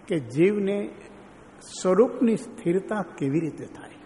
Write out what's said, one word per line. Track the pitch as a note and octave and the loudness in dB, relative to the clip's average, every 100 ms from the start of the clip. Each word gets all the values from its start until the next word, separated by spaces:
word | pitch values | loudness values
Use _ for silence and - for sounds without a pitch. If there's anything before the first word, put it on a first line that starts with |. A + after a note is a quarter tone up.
કે | - F3 A#2 | -2 -4 -2
જીવને | C3 F#3 G#3 G3 G3+ G#3+ - - - - - - - - | 2 4 4 0 -2 -6 -12 -20 -20 -20 -20 -20 -20 -16
સ્વરૂપની | - F#3 F#3 B3+ - A#3 G#3+ | -4 2 6 4 4 2 2
સ્થિરતા | - - E3+ F3+ F#3+ G#3+ F3+ | -4 -6 0 0 -2 -6 -6
કેવી | - C#3 D3 | -4 0 0
રીતે | D#3 - A#2 | -2 -8 -14
થાય. | - - - | -14 -18 -20